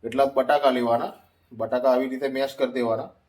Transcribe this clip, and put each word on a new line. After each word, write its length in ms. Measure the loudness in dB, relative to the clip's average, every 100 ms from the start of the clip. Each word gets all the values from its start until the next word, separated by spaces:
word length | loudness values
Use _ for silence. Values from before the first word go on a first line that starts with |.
એટલા 220 | -6 0 2
જ 80 |
બટાકા 360 | 2 2 4 4
લેવાના. 440 | 2 0 0 -2 -12 _ _ _
બટાકા 380 | -8 -4 0 2
આવી 160 | 2 0
રીતે 200 | -4 -4
મેશ 280 | -2 -4 -2
કરી 160 | -4
દેવાના. 380 | -2 -2 -2 -4 _